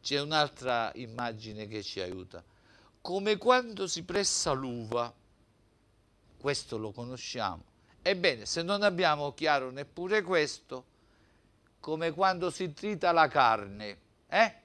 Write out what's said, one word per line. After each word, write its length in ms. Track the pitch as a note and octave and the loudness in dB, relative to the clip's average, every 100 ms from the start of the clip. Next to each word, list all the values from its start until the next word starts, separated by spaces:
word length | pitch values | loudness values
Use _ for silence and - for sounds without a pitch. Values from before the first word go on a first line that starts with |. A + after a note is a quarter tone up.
c'è 180 | - C#3+ | -2 -2
un'altra 680 | D3 D#3 D3 - B2+ A#2+ A2+ - | 0 2 2 0 -2 0 -2 -6
immagine 720 | A#2+ A#2 A#2+ A2+ A2 G#2+ G#2+ | -10 -6 -6 -6 -12 -12 -8
che 160 | G#2+ | -8
ci 160 | G2 - | -8 -6
aiuta. 420 | F2+ F#2 F2+ E2+ - _ _ - _ _ | -6 -8 -12 -16 -20 _ _ -20 _ _
Come 360 | - F#3 G3+ G#3+ | -6 -4 0 0
quando 500 | A#3 B3 A#3+ G3+ F#3+ | 4 2 2 -8 -6
si 160 | - | -6
pressa 480 | E3+ F#3 G3 - - | -4 -2 0 0 0
l'uva, 640 | C3+ C3+ A#2+ A2 A#2+ A#2 - _ _ _ _ _ _ _ _ _ _ _ - | -2 -2 -6 -4 -4 -4 -8 _ _ _ _ _ _ _ _ _ _ _ -6
questo 400 | C#3 C#3 - A2 | -4 -2 -4 -8
lo 120 | G#2+ | -8
conosciamo. 720 | G#2 A#2+ B2+ - A#2+ G#2 E2 - _ _ _ | -10 -12 -10 -10 -4 -4 -4 -14 _ _ _
Ebbene, 420 | F3 F#3+ F3 A#2+ | -2 2 2 0
se 180 | G#2+ E3+ | -4 -6
non 200 | E3+ G3+ | -2 2
abbiamo 500 | G#3 F3+ F3 D3+ C#3+ | 2 4 2 2 -2
chiaro 360 | - D#3 C#3+ C3 | -2 2 2 0
neppure 520 | C3 C#3+ - F3+ G#3+ | -8 -12 -8 0 0
questo, 600 | F3 F3+ D3 - _ C3 - _ _ _ _ _ _ _ _ _ | 2 2 2 -4 _ -14 -14 _ _ _ _ _ _ _ _ _
come 320 | - D#3 E3 | -6 -2 -2
quando 400 | E3 F#3+ F#3 F3 | 2 2 4 -2
si 220 | - F#3 | -2 -6
trita 400 | D3 G#3 G3 F3 | -6 -6 0 4
la 160 | E3+ D3+ | 6 6
carne, 680 | D3 B2 A2 G2+ G2+ G#2+ G2+ _ _ _ | 8 6 6 0 -10 -12 -12 _ _ _
eh? 280 | F#3+ A3 - | 4 4 2